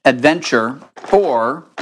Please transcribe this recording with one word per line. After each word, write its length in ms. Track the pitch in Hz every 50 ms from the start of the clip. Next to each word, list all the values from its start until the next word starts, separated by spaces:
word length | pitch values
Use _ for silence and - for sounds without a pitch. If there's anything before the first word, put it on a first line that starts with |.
| -
adventure 760 | 143 127 123 120 151 160 175 160 - - 120 110 117 131 143 - - -
for, 680 | - - - - 202 202 170 131 113 113 117 139 165 170 _ - -